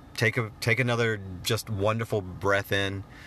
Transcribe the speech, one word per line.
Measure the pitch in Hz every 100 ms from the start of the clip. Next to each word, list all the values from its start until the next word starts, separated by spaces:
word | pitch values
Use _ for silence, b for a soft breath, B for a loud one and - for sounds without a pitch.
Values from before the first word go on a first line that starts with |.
| - -
Take | 110 123
a, | 107 -
take | 117 117
another | 123 117 117 107 95 90
just | - 110 -
wonderful | 101 104 113 113 110
breath | 92 85 98 101 -
in | 98 98 98 - B